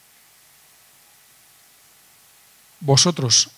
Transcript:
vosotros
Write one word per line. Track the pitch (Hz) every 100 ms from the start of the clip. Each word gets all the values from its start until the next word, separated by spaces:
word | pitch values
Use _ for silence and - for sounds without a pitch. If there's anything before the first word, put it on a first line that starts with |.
| _ _ _ _ _ _ _ _ _ _ _ _ _ _ _ _ _ _ _ _ _ _ _ _ _ _ _ -
vosotros | 147 139 180 156 123 - -